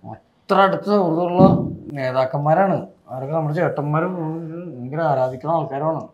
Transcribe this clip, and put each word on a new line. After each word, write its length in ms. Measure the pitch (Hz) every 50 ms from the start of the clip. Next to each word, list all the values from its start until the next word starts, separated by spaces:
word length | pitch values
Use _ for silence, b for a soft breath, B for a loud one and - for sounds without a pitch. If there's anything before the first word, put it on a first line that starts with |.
| - 113
അത്ര 500 | 110 - _ _ _ _ _ - 202 185
അടുത്ത 260 | 196 190 - - -
സൗഹൃദമുള്ള 560 | 202 208 208 202 208 160 165 180 170 175 180 190 190 - - - - - - - - 147
നേതാക്കന്മാരാണ്. 920 | 143 131 127 127 131 131 127 - 143 143 151 160 175 196 190 175 131 - - - _ _ -
അവരൊക്കെ 240 | 123 131 135 135 156
നമ്മുടെ 200 | 165 156 147 151
ചേട്ടന്മാരും 600 | 170 170 143 135 - 143 147 147 156 165 185 185
ഭയങ്കര 840 | 175 160 156 160 165 165 156 160 170 180 180 139 123 120 127 139 156
ആരാധിക്കുന്ന 540 | 165 156 143 131 127 131 131 127 - 147 170
ആൾക്കാരാണ്. 480 | 165 160 - 139 139 147 160 160 143 110 -